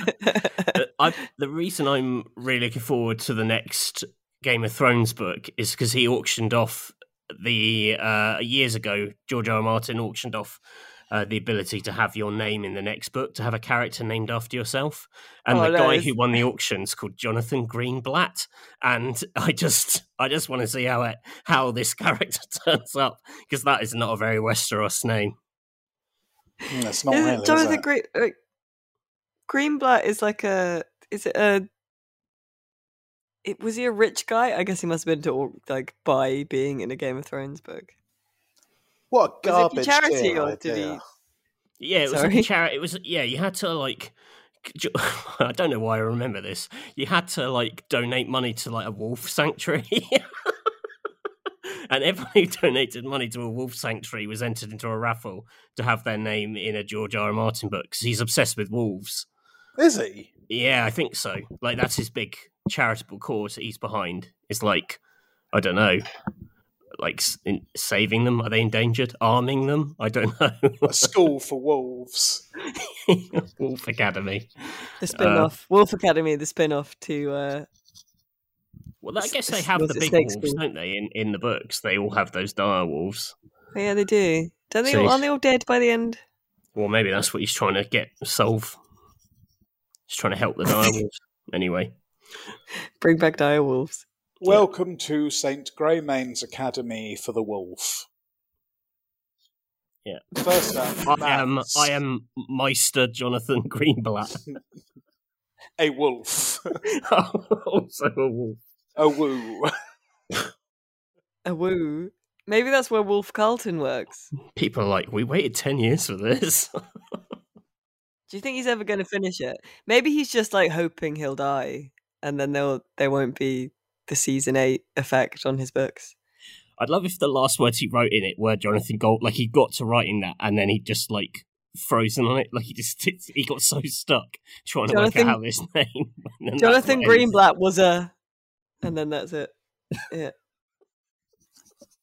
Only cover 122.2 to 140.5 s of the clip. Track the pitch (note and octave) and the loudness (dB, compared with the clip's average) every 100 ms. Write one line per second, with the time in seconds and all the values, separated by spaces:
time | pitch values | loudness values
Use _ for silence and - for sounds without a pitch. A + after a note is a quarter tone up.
122.2 | D3 C#3+ C#3 C#3+ C#3 C3 - - C#3 C#3 | -6 -2 0 0 0 -2 -6 -2 0 2
123.2 | C3 C#3 C3+ C3 B2+ - _ _ - C#3+ | 0 0 -2 -2 -6 -12 _ _ -6 -2
124.2 | - C3+ C3 C3+ C3 C3 - - C3 C3 | 0 0 2 2 4 2 -2 -6 0 2
125.2 | B2 - C#3+ C3+ C3 - C3+ - - _ | 0 -2 -4 -2 -2 -2 -2 -4 -20 _
126.2 | _ _ - - _ - A#2+ E3+ F3+ - | _ _ -20 -20 _ -6 0 0 0 -2
127.2 | D3 C3+ C3+ - A#2+ A#2 A2 A#2+ A#2+ G#2+ | 0 2 2 4 2 2 0 2 2 2
128.2 | F#2+ - A2 G#2+ G#2 G#2 G2+ G#2+ A2 A2+ | -2 0 0 0 2 0 0 0 2 4
129.2 | A2+ A#2 A#2 C#3+ B2+ - A2+ A#2+ F2 G#2 | 2 0 2 4 4 2 0 2 2 -2
130.2 | F#2 - G#2+ G#2 G2+ G#2+ - G#2+ - G#2+ | -4 -4 0 2 2 0 0 -4 -2 -4
131.2 | G2 - - _ _ - - A#2+ A2 A#2+ | -6 -10 -20 _ _ -14 0 2 2 2
132.2 | A#2 C3 - A#2+ A#2 - A#2 - - - | 2 2 0 -4 -6 -8 -8 -4 -4 -4
133.2 | - - C3+ C3 - C#3 C#3+ - - C3 | -8 -4 -4 0 0 0 -4 -8 0 0
134.2 | - - _ - - - - G#3 G#3+ A#3 | 0 -16 _ -18 -6 -2 2 4 4 4
135.2 | A#3 A2+ A2+ A#2+ E3+ D#3+ B2 B2+ A#2 - | 4 4 0 -6 -4 -2 -2 -2 -8 -8
136.2 | - - - C#3 A3+ B3 C4 C4 A3 A#3 | -16 -10 -6 4 6 6 6 2 8 8
137.2 | A#3+ G3+ F#3+ D#3 F#3 F3+ F#3 F3 F3 - | 8 8 8 8 2 6 6 6 -2 -12
138.2 | _ _ _ _ _ _ C#3 C#3 D3+ D3 | _ _ _ _ _ _ -6 -4 -2 -4
139.2 | G2 D#3 C#3+ - _ _ _ - - E3 | -4 -6 -8 -12 _ _ _ -10 -8 -8
140.2 | D3 - _ | -8 -10 _